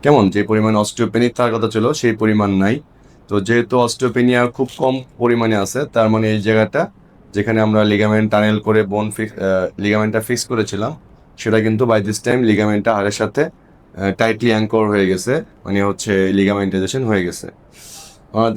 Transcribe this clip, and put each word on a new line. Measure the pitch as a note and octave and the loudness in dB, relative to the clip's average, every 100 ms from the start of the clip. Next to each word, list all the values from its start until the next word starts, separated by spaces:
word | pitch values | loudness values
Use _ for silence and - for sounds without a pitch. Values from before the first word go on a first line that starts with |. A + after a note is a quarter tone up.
কেমন? | C#3+ D3 G2 | 4 4 4
যে | G2 | 2
পরিমাণ | G2 A2 G#2+ G#2+ | 0 0 2 0
অস্টিওপেনি | G#2+ - A#2 A#2 A#2+ | -2 -2 -2 0 -2
থাকার | - B2 | 0 -2
কথা | A2+ G#2+ | 0 -2
ছিল, | A2 A2+ | 0 -2
সেই | D3+ A#2+ A2+ | 0 -2 0
পরিমাণ | A2 G#2+ G2+ | 0 2 2
নাই। | G2 G2 C3+ - _ - - _ | 2 0 -2 -6 _ -20 -20 _
তো | G2+ | -4
যেহেতু | G2 A#2 A#2+ B2+ | 0 0 2 0
অস্টিওপেনিয়া | A#2+ - B2+ A#2+ B2 B2 B2 | 0 0 -2 2 2 2 0
খুব | B2 C3 - | -2 -6 -2
কম | C3 C3 B2+ - | -2 -2 -8 -4
পরিমাণে | A#2+ A#2+ A2+ A2 | 0 2 2 0
আছে, | F#2+ B2+ | -2 -4
তার | D3 - A2 | -4 0 2
মানে | A2 G#2+ | 2 2
এই | A2 | 0
জায়গাটা | G2+ A2 A2 C#3 F#3+ - - - - | 2 2 2 -2 -4 -8 -20 -20 -10
যেখানে | G2+ G#2 A2 | -4 0 2
আমরা | G#2+ G#2+ | 2 2
লিগামেন্ট | G#2+ G#2 G#2+ G#2+ A2 | 2 2 2 2 2
টানেল | G#2+ G#2+ G#2+ | 2 2 0
করে | G#2+ G#2+ | 2 0
বোন | G2+ G#2 G#2+ | 2 -2 -4
ফিক্স, | G#2 A2 | -6 -8
আহ, | - F#2+ F#2+ F#2 - | -4 -2 0 -2 -4
লিগামেন্টটা | G2+ G#2+ G#2+ A2 | -2 0 0 -2
ফিক্স | G#2 A#2+ | -4 -6
করেছিলাম, | - A#2+ G2+ G2+ A2+ D#3 - - _ - | -4 -4 -4 -4 -6 -8 -18 -20 _ -10
সেটা | A2+ A2 | 0 0
কিন্তু | A2 A2 A#2+ | 2 0 2
by | A2 | 0
this | G2 G#2 | 0 -6
time | B2 B2 | -2 0
লিগামেন্টটা | A#2+ G#2 G#2+ G#2 G2+ | 2 2 2 0 0
হাড়ের | G#2+ G2+ | 0 -2
সাথে, | G2+ A2 C#3 | -2 -4 -2
আহ, | D#3+ - _ - _ - G2 F#2+ | -4 -6 _ -20 _ -6 -4 0
tightly | A2+ A2 A#2 A2 | -2 0 0 0
anchor | G#2+ A2 G#2+ | 0 0 2
হয়ে | G#2 F#2+ | 2 2
গেছে, | F#2 A#2 D3 - - | 0 -2 -4 -6 -16
মানে | F2 G2 | -4 -2
হচ্ছে | G2+ G2 - G2 F#2+ | -2 -4 -2 0 2
লিগামেন্টাইজেশন | G2 G2 G2+ G2 F#2+ F#2 C3 | 2 2 0 -2 -2 -4 -4
হয়ে | B2 G#2 | -2 -2
গেছে। | F2 E2 - - _ - - - - - - | -2 -8 -16 -20 _ -20 -20 -20 -20 -20 -10
আমরা | A2 A2+ | -2 -2